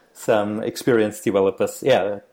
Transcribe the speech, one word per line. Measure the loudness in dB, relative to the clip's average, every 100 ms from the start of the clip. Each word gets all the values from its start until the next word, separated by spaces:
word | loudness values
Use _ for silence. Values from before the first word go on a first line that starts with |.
| _
some | -8 0 0 0 -4
experienced | -6 -4 2 2 2 -2
developers, | 0 2 2 0 -4 -2
yeah, | 0 2 0 -6 -8